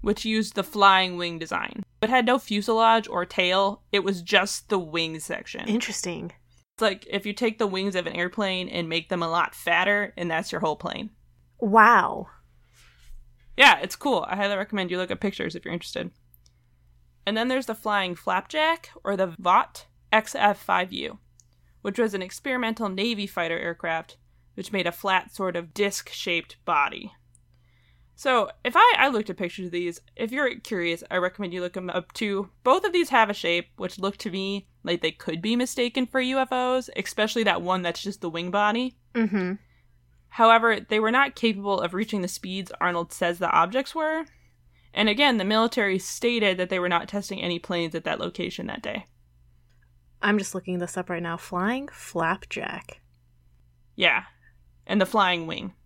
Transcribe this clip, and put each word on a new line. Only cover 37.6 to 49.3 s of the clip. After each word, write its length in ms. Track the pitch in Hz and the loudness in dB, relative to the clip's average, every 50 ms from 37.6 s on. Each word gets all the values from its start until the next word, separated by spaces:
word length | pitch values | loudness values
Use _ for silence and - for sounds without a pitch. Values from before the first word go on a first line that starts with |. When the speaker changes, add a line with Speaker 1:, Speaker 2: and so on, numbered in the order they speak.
Speaker 1:
one 200 | 170 175 185 185 | 0 0 0 0
that's 200 | 180 170 170 - | 0 -4 -4 -4
just 200 | - 196 196 - | -8 -10 -10 -6
the 80 | - 170 | -8 -6
wing 220 | 160 170 175 180 | -6 -6 -6 -2
body. 440 | 180 202 208 208 208 233 254 254 247 _ _ _ _ | 0 0 2 2 0 0 -4 -6 -8 _ _ _ _
Speaker 2:
Mm-hmm. 400 | 247 226 208 202 202 180 180 190 208 _ _ _ _ _ _ _ _ _ _ _ _ _ _ | -2 -2 0 0 -2 -2 -2 -4 -6 _ _ _ _ _ _ _ _ _ _ _ _ _ _
Speaker 1:
However, 500 | - - 233 226 226 226 226 233 220 - | 0 4 6 6 6 6 6 2 0 0
they 200 | - _ 214 214 | -2 _ -2 0
were 120 | 220 220 | 2 2
not 240 | 233 262 277 277 262 | 4 2 2 2 0
capable 460 | - - 226 214 196 196 202 202 185 | 0 0 0 0 0 -2 -2 0 0
of 120 | - 170 180 | 0 -2 -2
reaching 280 | 185 220 220 - 202 | -4 -4 -2 -2 -4
the 60 | 180 185 | -4 -4
speeds 440 | - - - 190 185 190 190 - - - | -6 -10 -10 -8 -8 -8 -8 -10 -6 -2
Arnold 320 | - 180 175 170 170 170 | -2 0 0 -2 -4 -6
says 280 | - - 180 170 175 175 | -4 -2 -2 -2 0 0
the 100 | 180 165 | -2 4
objects 440 | - - 165 185 208 262 277 - - | 4 4 4 4 2 -4 -4 -4 -4
were. 320 | 330 311 311 311 311 330 - _ _ _ _ _ _ _ _ _ _ _ _ - | -4 -2 -2 -2 -4 -6 -8 _ _ _ _ _ _ _ _ _ _ _ _ -4
And 160 | - 208 220 | 0 0 0
again, 280 | 208 220 294 285 254 220 | 2 4 4 4 4 2
the 60 | 185 | 0
military 560 | 196 214 220 226 233 - - 214 196 190 185 | 2 2 2 2 2 2 0 0 0 0 -2
stated 580 | 185 - - - - 240 240 233 214 202 185 180 | -4 -6 -10 -2 -2 0 0 2 2 2 2 0
that 120 | 180 180 | -2 -2
they 100 | 190 185 | -2 -2
were 80 | 175 180 | 0 2
not 220 | 180 170 - 190 | 0 0 0 -2
testing 320 | - 202 190 - 196 190 | -6 -6 -6 -6 -8 -6
any 180 | - 175 175 170 | -4 -4 -4 -4
planes 360 | - - 185 175 170 165 160 | -4 -4 -4 -2 -2 -2 -4
at 100 | 165 - | -6 -4
that 140 | 165 160 - | -4 -4 -4
location 480 | - 175 170 - 175 180 - - 180 - | -4 -6 -6 -6 -8 -8 -6 -8 -8 -8
that 140 | - - | -8 -8
day. 260 | - - - - 190 _ _ _ _ _ | -8 -8 -8 -8 -10 _ _ _ _ _